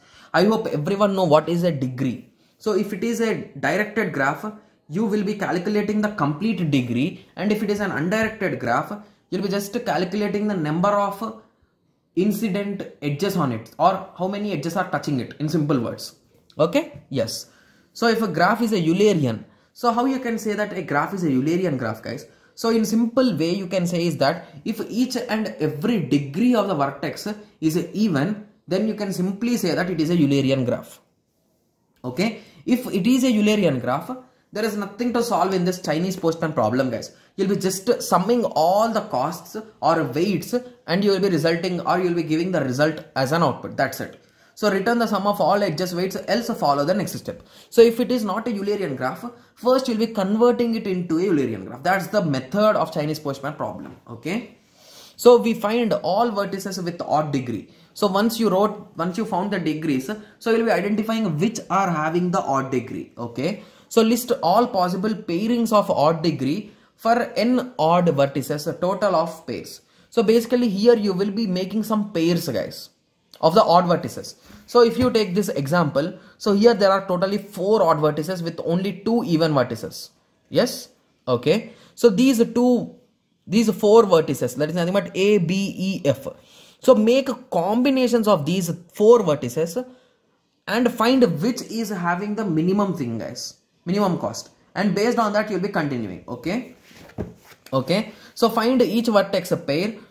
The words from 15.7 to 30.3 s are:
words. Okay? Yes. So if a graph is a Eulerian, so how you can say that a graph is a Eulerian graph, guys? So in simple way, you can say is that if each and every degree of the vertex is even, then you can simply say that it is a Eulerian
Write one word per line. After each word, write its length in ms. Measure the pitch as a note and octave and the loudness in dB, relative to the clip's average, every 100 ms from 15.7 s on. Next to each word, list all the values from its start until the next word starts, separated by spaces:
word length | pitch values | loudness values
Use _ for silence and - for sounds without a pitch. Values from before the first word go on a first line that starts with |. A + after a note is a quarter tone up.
| C3+ | 0
words. 340 | A2+ G#2 - - _ _ _ - | -2 -8 -14 -18 _ _ _ 0
Okay? 440 | E3 C#4 E4 - - | 2 2 -2 -8 -8
Yes. 420 | C3+ A2 - - _ _ _ _ | -4 -4 -6 -14 _ _ _ _
So 140 | - A3+ | -2 0
if 160 | A3 | 2
a 60 | G#3+ | 0
graph 320 | D#3 F3+ A3 | 2 2 2
is 120 | A#3 | 0
a 80 | G#3 | 0
Eulerian, 640 | D#3+ F3+ G#3 F3+ B2+ A2 - _ _ | 2 4 4 4 0 -2 -10 _ _
so 180 | - A#3+ | -4 0
how 140 | A3+ | 2
you 160 | C4 C4 | 0 0
can 180 | A#3 A3 | -4 -4
say 140 | A3 | -4
that 240 | G3+ G#3 F#3 | -4 -4 -6
a 60 | |
graph 320 | C#3+ D3 D#3 | -2 -2 -2
is 100 | G3 | -2
a 40 | E3 | 0
Eulerian 480 | B2+ D3 F3 F3+ C3 | 0 0 0 0 -2
graph, 260 | A2+ G#2 | -4 -6
guys? 240 | A2 C3 - _ _ | -10 -10 -12 _ _
So 140 | - A#3 | -6 0
in 160 | A#3 | 0
simple 520 | G#3 A3+ A#3 C4 B3+ D3+ | 2 2 2 2 2 2
way, 160 | E3 | -2
you 140 | G3 F3+ | -2 -2
can 220 | F#3+ F3 | -2 0
say 180 | F3 E3+ | 0 -2
is 120 | C3+ | 2
that 280 | C#3 E3+ - - | 0 0 -8 -10
if 160 | - - - | -8 -6 -6
each 280 | G#3 B3+ A#3+ | -2 -2 -2
and 320 | - A3 G3 - | -4 -4 -4 -4
every 440 | D3+ C#3+ A3+ A3 | -4 -2 -2 0
degree 520 | C3 C#3+ C3+ D#3 B3 | 0 0 0 0 2
of 140 | A#3 G3 | 2 0
the 60 | |
vertex 520 | D#3 C#3 - D#3+ - G#3 G#3 - _ | 0 -2 -4 -8 -8 -10 -10 -14 _
is 160 | D#3 D#3+ - | -2 0 -2
even, 540 | G3 G#3+ C#3 F3 G#3 - _ - | -2 0 2 0 -4 -10 _ -4
then 180 | F#3+ A3 | -2 -2
you 80 | |
can 180 | G3+ G3 | -2 -6
simply 440 | E3+ F#3 G3 A#3 A#3 | -2 -4 -2 -2 0
say 180 | F3 | 0
that 160 | D3 F3+ | -2 -2
it 100 | E3 | -2
is 100 | D#3 | 0
a 60 | F3 | 2
Eulerian 480 | C#3 | 2